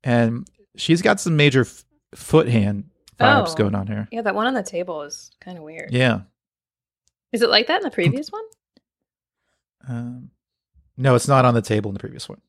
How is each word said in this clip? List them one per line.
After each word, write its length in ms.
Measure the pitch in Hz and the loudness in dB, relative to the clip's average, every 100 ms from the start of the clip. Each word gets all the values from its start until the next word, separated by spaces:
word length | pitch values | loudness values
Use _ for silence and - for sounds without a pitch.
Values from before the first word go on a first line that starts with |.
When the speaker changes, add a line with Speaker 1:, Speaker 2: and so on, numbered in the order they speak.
Speaker 1:
And 440 | 135 120 117 117 - _ _ - | 0 2 2 -2 -10 _ _ -10
she's 260 | - 165 | 0 2
got 160 | 208 202 | 2 0
some 160 | - 156 | 0 4
major 260 | 147 131 | 4 4
f-, 220 | 117 - _ _ _ | 0 -4 _ _ _
foot 340 | - - 156 160 | -20 2 2 4
hand 360 | 113 101 101 - _ _ _ | 2 2 -2 -10 _ _ _
vibes 320 | 214 277 180 | 4 4 2
Speaker 2:
Oh. 40 | |
Speaker 1:
going 200 | - 104 | 0 0
on 140 | 101 98 | 0 -4
here. 180 | 107 104 | -8 -8
Speaker 2:
Yeah, 100 | 226 | -6
that 120 | 220 196 | -4 -2
one 100 | 233 | -2
on 80 | |
the 80 | 262 | -2
table 400 | 190 180 180 156 | -6 -8 -8 -10
is 280 | 147 - - _ | -12 -16 -20 _
kinda 160 | - 180 | -18 -18
weird. 320 | 151 165 - | -18 -18 -6
Speaker 1:
Yeah. 280 | 127 127 107 95 _ _ _ _ _ _ _ _ _ _ | 0 0 0 -6 _ _ _ _ _ _ _ _ _ _
Speaker 2:
Is 100 | 226 | -2
it 80 | 233 | 2
like 160 | 208 - | 2 0
that 120 | 359 | -2
in 40 | |
the 80 | 381 | -4
previous 400 | - 175 262 302 | 0 0 0 -6
one? 100 | 415 440 _ _ _ _ _ _ _ _ _ _ _ _ _ 131 | -12 -14 _ _ _ _ _ _ _ _ _ _ _ _ _ -12
Speaker 1:
Um, 420 | 120 120 123 127 _ _ _ _ _ _ - | -10 -10 -14 -18 _ _ _ _ _ _ -2
no, 180 | 135 | 2
it's 140 | 123 - | 2 4
not 160 | 135 | 4
on 100 | 127 | 4
the 80 | 117 | 2
table 280 | 104 107 104 | 0 -2 -2
in 40 | |
the 60 | 98 | -8
previous 280 | - - - | -12 -14 -16
one. 120 | 98 | -18